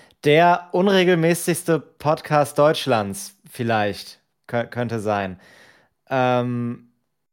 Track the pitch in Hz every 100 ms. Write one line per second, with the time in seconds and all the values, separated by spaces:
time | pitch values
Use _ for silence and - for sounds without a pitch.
0 | _ _ 151 151 175 175 - 180 196 190
1 | 180 170 165 170 - 160 - 160 - -
2 | 147 160 - 151 143 - 147 156 139 117
3 | 101 98 - _ _ - 117 110 104 98
4 | - - _ _ - 120 113 120 117 113
5 | 104 104 98 90 _ - _ _ _ _
6 | - 135 127 123 123 120 120 120 _ _
7 | _ _ _